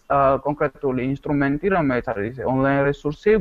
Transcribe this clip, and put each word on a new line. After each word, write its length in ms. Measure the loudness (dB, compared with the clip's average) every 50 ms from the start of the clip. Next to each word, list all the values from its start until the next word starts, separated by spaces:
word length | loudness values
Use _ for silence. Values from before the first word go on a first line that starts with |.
| _ _
ა, 320 | 0 2 4 4 2 2 -2
კონკრეტული 640 | -4 -4 -2 -2 -4 -4 -4 -4 -4 -2 -2 -2 -4
ინსტრუმენტი, 640 | -4 -6 -4 -2 0 0 0 0 0 -2 -2 0
რომელიც 340 | 0 0 0 0 0 -2 -2 -4
არის 300 | -4 -4 -4 -6 -6 -6 -4
ონლაინ 380 | -2 0 0 2 2 2 2 0
რესურსი, 480 | 0 -2 -2 -4 -6 -6 -2 2 2 2 2